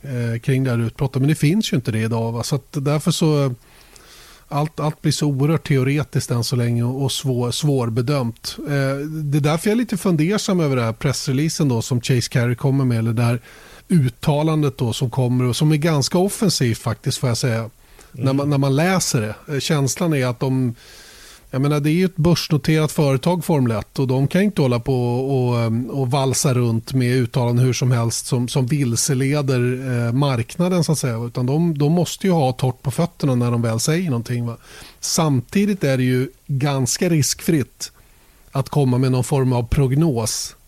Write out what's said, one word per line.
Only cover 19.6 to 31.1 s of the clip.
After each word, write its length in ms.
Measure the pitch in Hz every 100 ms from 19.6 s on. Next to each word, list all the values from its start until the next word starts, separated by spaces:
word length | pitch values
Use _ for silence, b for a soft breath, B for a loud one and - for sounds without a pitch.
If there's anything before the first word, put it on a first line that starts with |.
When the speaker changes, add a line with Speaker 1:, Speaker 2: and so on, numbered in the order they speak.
| - 156 135 - 175
Speaker 1:
är 120 | 147 127
att 140 | 120
de, 360 | 135 131 127 110 B B B B B B B
jag 100 | 131
menar, 180 | 143 151
det 100 | 147
är 40 |
ju 120 | 165 185
ett 100 | -
börsnoterat 760 | 156 165 - 151 - 156 156
företag, 540 | - 143 135 - 175 156
Formel 260 | 156 127 107
ett, 220 | - -
och 80 | 135
de 200 | 127 139
kan 140 | 175
inte 200 | 202 196
hålla 180 | 135 120
på 140 | 117
och, 540 | 131 120 120 131 139 123
och, 100 | 120
ehm, 280 | 117 113 123
och 220 | 139 131
valsa 420 | 139 135 123 151
runt 400 | 123 120 113 -
med 220 | 135 123 127
uttalanden 480 | 120 - 120 120 127
hur 80 |
som 180 | 117 131
helst 340 | 123 117 - -
som, 220 | 131 123
som 200 | 156 127
vilseleder, 960 | 147 131 117 - 131 135 147 139 127 123 127 135 120 120
eh, 60 |
marknaden 680 | 120 143 127 - - 175 180
så 80 | 165
att 80 | 151
säga, 260 | 139